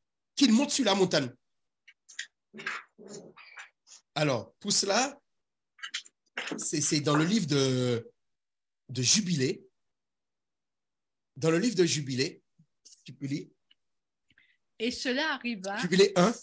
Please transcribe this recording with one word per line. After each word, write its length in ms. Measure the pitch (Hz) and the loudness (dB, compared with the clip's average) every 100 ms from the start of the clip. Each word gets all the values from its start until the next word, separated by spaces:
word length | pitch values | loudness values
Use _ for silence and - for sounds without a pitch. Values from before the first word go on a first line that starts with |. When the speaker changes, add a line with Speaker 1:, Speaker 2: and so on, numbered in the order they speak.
| _ _ _ | _ _ _
Speaker 1:
qu'il 180 | - 269 | 2 6
monte 180 | 220 285 | 6 4
sur 140 | - | 2
la 100 | 208 | 2
montagne. 360 | 196 185 165 123 - _ _ _ _ _ _ _ - - _ _ - - - - - - - - - - - - _ _ - _ | 2 2 2 -2 -8 _ _ _ _ _ _ _ -14 -16 _ _ -14 -10 -10 -14 -20 -18 -18 -18 -20 -20 -20 -20 _ _ -20 _
Alors, 400 | 151 151 117 - | -2 0 0 -6
pour 180 | _ 202 | _ -2
cela, 480 | - 196 208 269 - _ _ _ _ _ _ - - - _ _ - - 127 | 0 2 0 0 -6 _ _ _ _ _ _ -14 -14 -14 _ _ -12 -10 -8
c'est, 240 | - 156 | -4 -2
c'est 200 | 147 151 | 0 0
dans 140 | 143 | 2
le 100 | 147 | 2
livre 220 | 165 220 151 | 2 0 0
de, 640 | 143 135 127 123 117 - _ _ _ _ _ _ _ - | 0 2 0 0 -2 -6 _ _ _ _ _ _ _ -12
de 140 | 127 | -2
Jubilé. 600 | 123 220 180 151 143 202 - _ _ _ _ _ _ _ _ _ _ _ _ _ _ _ _ 131 | 2 2 2 0 0 -2 -12 _ _ _ _ _ _ _ _ _ _ _ _ _ _ _ _ -2
Dans 140 | 160 | 0
le 80 | 165 | 2
livre 180 | 240 180 | 2 2
de 80 | |
Jubilé, 580 | 160 139 127 123 - - _ _ _ _ - - - | 2 0 -2 -2 -2 -4 _ _ _ _ -20 -20 -20
Jubilé. 460 | 127 139 143 - _ _ _ _ _ _ _ _ _ _ _ _ - | -12 -8 -8 -10 _ _ _ _ _ _ _ _ _ _ _ _ -6
Speaker 2:
Et 100 | 233 | -6
cela 440 | 240 269 254 311 | -4 -4 -4 -4
arriva. 420 | 269 240 214 190 208 | -4 -6 -8 -8 -6
Speaker 1:
Jubilé 340 | 180 185 196 180 | 0 4 4 6
un, 180 | 190 240 | 2 2